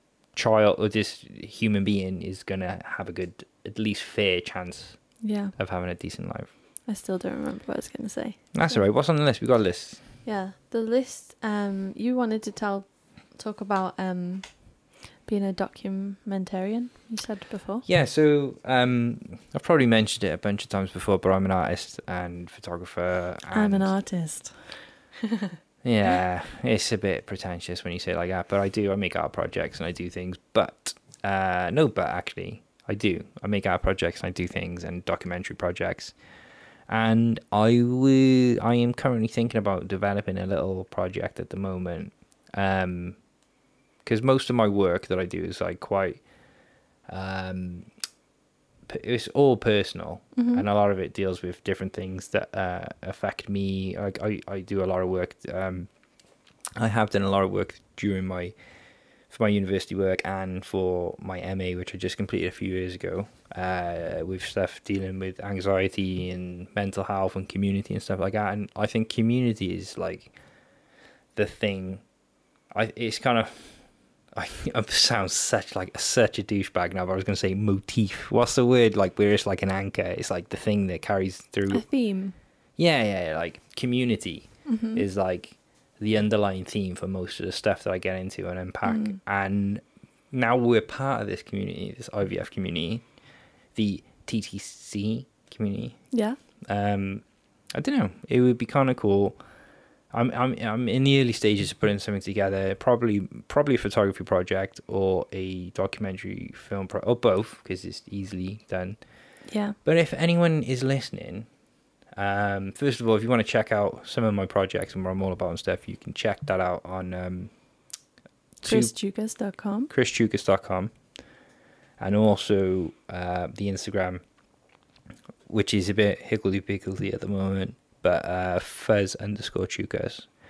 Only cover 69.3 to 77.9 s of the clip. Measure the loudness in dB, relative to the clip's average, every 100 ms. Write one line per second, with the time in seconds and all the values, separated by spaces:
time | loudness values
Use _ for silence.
69.3 | 2 2 0 -2 -4 -8 -8 -6 -8 -14
70.3 | -20 -20 _ _ _ _ _ -20 _ _
71.3 | -2 -2 0 -2 -2 -6 -8 _ _ _
72.3 | _ _ _ _ -2 -2 0 -4 0 2
73.3 | 4 2 -4 -20 -20 _ _ _ _ _
74.3 | -10 -8 -6 -4 -2 -2 2 2 2 0
75.3 | -2 0 0 0 -6 -6 -4 0 4 4
76.3 | 4 -2 0 0 -2 -2 -2 -2 -2 0
77.3 | 0 0 0 2 2 0